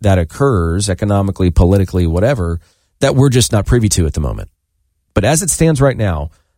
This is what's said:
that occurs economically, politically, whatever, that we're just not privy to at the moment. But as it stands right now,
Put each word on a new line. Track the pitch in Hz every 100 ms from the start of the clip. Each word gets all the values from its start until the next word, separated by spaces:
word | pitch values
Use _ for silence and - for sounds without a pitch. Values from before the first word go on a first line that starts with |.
that | 104 92
occurs | 80 - 139 101 82 87 98
economically, | 90 104 101 98 92 92
politically, | 80 90 95 92 92 85
whatever, | 82 110 131 85 85 - _ _ _
that | 139
we're | 139 139
just | 123 110
not | 107
privy | - 123 107
to | - 78
at |
the | 80
moment. | 69 50 50 _ _ _ _ _ _
But | -
as | 101 160
it | 185
stands | - 165 143
right | 139 123
now, | 104 78 73 - _